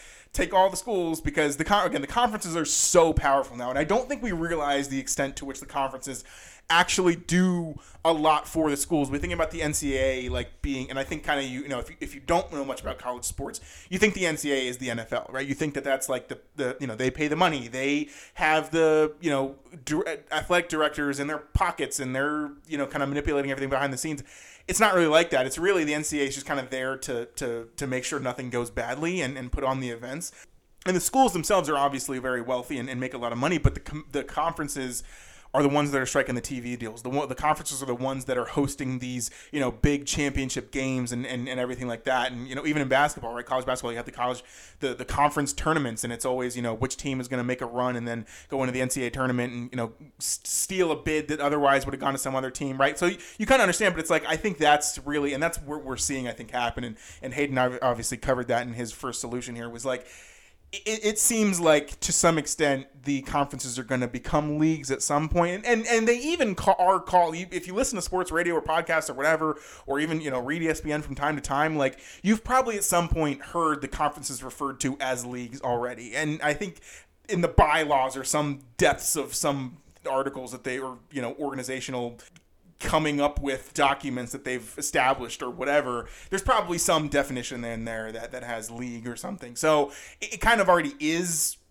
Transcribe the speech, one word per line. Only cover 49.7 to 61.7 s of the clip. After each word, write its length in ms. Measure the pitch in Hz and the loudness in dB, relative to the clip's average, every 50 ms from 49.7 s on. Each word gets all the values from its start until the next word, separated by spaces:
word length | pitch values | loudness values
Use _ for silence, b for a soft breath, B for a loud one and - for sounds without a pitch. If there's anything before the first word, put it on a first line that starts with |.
you 60 | - | -4
know, 180 | 123 117 113 - - 151 - _ - | -4 -4 -4 -6 -12 -20 -20 _ -8
s-, 200 | - - - - - | -6 -4 -4 -4 -6
steal 480 | - - - - - 190 185 180 165 151 | -4 -2 -2 -2 -2 2 2 2 2 2
a 40 | |
bid 320 | 151 - 165 156 151 151 147 | 0 0 0 0 0 0 -2
that 120 | 151 151 | -2 0
otherwise 460 | 143 143 151 151 143 139 139 135 127 | 2 2 2 4 6 6 6 4 2
would 80 | 135 139 | 0 -6
have 80 | 131 131 | -2 -2
gone 100 | 135 135 | -2 0
to 60 | 127 | 0
some 160 | - 135 131 | -2 -2 -2
other 160 | 131 131 131 | -2 -2 -2
team, 260 | 131 - 147 135 131 | -4 -4 -4 -4 2
right? 220 | 131 135 147 151 - | 2 2 2 4 2
So 80 | 175 | 0
you, 100 | 175 202 B B B B B | 0 0 B B B B B
you 80 | 214 | 2
kinda 160 | 190 269 262 214 | 4 6 6 6
understand, 320 | 185 175 - 220 190 175 | 4 4 4 2 2 2
but 60 | 165 | 2
it's 100 | 156 - | 0 2
like, 160 | 165 156 151 | 2 2 2
I 100 | - 160 | 0 -2
think 220 | 156 - 214 175 - | 0 0 -2 0 4
that's 400 | 151 147 147 147 - - - 147 135 | 6 6 6 6 4 0 -4 -6 -6
really, 260 | 143 143 151 143 143 139 | -2 -2 0 0 0 0
and 100 | 135 160 | 0 0
that's 160 | 170 - - | 0 -2 -4
what 260 | 151 139 147 151 139 | -8 -6 -8 -8 -6
we're 120 | 131 127 | -6 -4
seeing, 320 | 117 - - 139 131 127 120 | -4 -2 -2 -2 -2 -4 -6
I 40 | 113 | -6
think, 180 | - 120 110 | -8 -10 -6
happen. 340 | - 127 120 117 - 131 123 | -4 -2 -2 -2 -2 -4 -8
And, 120 | 120 110 B B B B B B | -8 -10 B B B B B B
and 100 | 131 123 | -6 -2
Hayden 240 | 147 147 143 131 | -2 0 0 2
ob-, 220 | 127 127 127 127 - | 2 2 2 2 2
obviously 380 | 131 127 123 117 - - 131 117 | 0 0 0 0 -2 -6 -6 -4
covered 300 | - 135 131 123 123 120 | 0 0 0 0 2 0
that 180 | 120 120 120 | 0 0 0
in 80 | 123 113 | -2 -6
his 180 | 120 123 113 - | -8 -8 -8 -8
first 300 | - - 127 113 - - | -8 -8 -8 -6 -6 -6
solution 320 | 120 120 123 120 127 120 | -6 -6 -6 -8 -8 -10
here, 160 | 117 117 117 | -10 -10 -10
was 160 | 117 117 117 | -10 -8 -4
like, 200 | 131 127 123 - B B B B B B B B B B B _ - - | -4 -4 -4 -6 B B B B B B B B B B B _ -16 -14
it, 320 | 196 - 214 220 220 214 | -8 -4 -4 -2 0 0
it 140 | 214 214 - | 0 2 2
seems 420 | - - 233 220 214 202 185 175 | 2 2 4 4 4 4 4 4
like 380 | 170 160 | 6 6